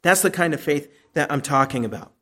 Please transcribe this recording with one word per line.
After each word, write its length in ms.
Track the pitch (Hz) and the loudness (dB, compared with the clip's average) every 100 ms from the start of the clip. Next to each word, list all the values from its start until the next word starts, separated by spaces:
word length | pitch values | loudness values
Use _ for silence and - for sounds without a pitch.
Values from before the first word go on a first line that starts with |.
That's 200 | 170 190 | 2 2
the 80 | 190 | 2
kind 240 | - 170 | 0 -2
of 60 | 147 | -2
faith 280 | - 147 143 _ _ | -2 -2 -2 _ _
that 180 | 160 147 | -4 -2
I'm 80 | 139 | -2
talking 440 | 135 139 135 131 | 0 2 2 0
about. 280 | 113 95 - _ | -4 -8 -16 _